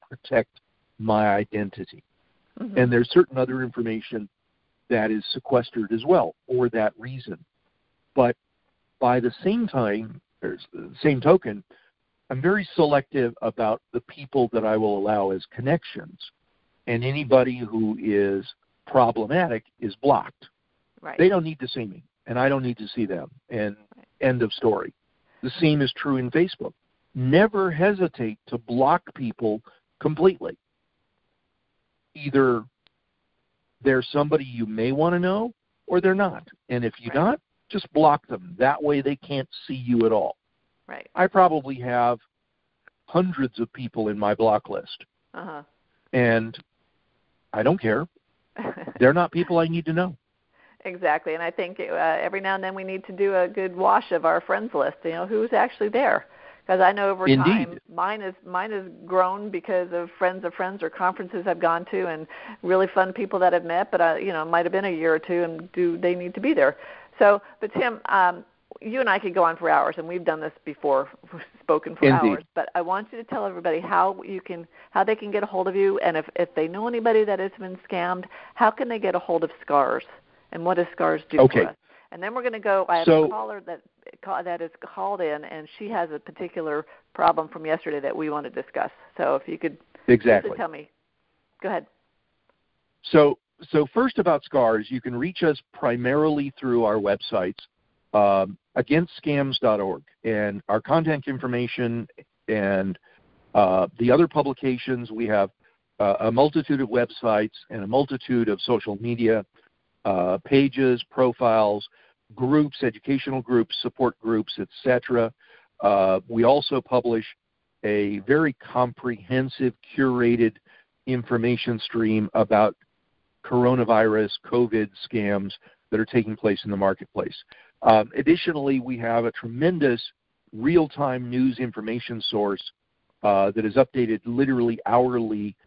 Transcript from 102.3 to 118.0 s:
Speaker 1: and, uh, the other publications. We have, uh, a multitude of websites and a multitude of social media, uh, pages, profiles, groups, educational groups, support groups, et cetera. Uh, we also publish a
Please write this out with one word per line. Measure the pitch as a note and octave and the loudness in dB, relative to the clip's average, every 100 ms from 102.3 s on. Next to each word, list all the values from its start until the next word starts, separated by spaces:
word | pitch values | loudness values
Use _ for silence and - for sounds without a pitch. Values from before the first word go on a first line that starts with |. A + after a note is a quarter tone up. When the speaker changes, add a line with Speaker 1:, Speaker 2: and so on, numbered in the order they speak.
| _ - | _ -4
Speaker 1:
and, | G#2+ G2 G2 F#2+ F2+ _ _ _ _ _ G#2 | -2 0 0 -2 -6 _ _ _ _ _ 4
uh, | F#2+ F#2 F#2 - | 4 4 0 0
the | A#2+ | 4
other | C3+ E3 | 4 4
publications. | D3+ C#3 B2+ C3+ B2 - B2 A#2 | 2 -2 -2 -4 -4 -4 -6 -6
We | A2 A2+ | -6 0
have, | G#2+ G2 - _ _ _ - | 0 0 -4 _ _ _ -2
uh, | G#2 G2+ | 0 0
a | A2 | 0
multitude | A#2 D3+ D#3 D3 C#3+ | 2 2 2 0 -2
of | B2 | 0
websites | B2 A#2+ - A#2+ G#2+ A2+ - - | 0 -2 -2 0 0 0 -6 -14
and | A2 | -10
a | G2 | -2
multitude | B2+ C#3+ C3 - B2 G#2+ | 0 0 -4 -2 0 0
of | G2 | -2
social | - A#2+ A2+ G2+ | -2 -2 -2 -8
media, | A#2 A#2 A2+ A2 G2 _ _ _ _ _ G#2+ | -6 0 2 2 -2 _ _ _ _ _ -2
uh, | F#2 F2+ F#2 | 0 0 -2
pages, | - C3+ C#3 C3+ C3 B2 - | 2 2 4 2 0 0 -2
profiles, | - B2+ A#2+ B2 A2 G#2+ G#2 - _ _ _ _ G#2 | 0 0 2 2 4 2 0 -6 _ _ _ _ -6
groups, | B2+ D3+ D3 - | 2 4 2 0
educational | B2+ - - C#3 C#3 C3 | -4 -4 -4 -4 -2 -6
groups, | B2 A#2+ A2+ - | 0 0 0 -4
support | A#2+ - B2 - | -8 -2 -2 0
groups, | A2 A2+ - - | -2 -2 -2 -8
et | - - | -12 -4
cetera. | C3 B2 - A#2+ A#2 - _ - _ - | 0 0 0 0 0 -4 _ -20 _ -2
Uh, | G2+ G2 F#2+ F#2+ - | 2 4 4 2 0
we | A2+ | 2
also | A#2 C#3+ C#3+ C3+ | 4 4 2 -4
publish | - B2+ A#2+ A2+ A2 - _ _ _ _ | 0 0 0 -2 -4 -14 _ _ _ _
a | G#2+ G#2 | -2 0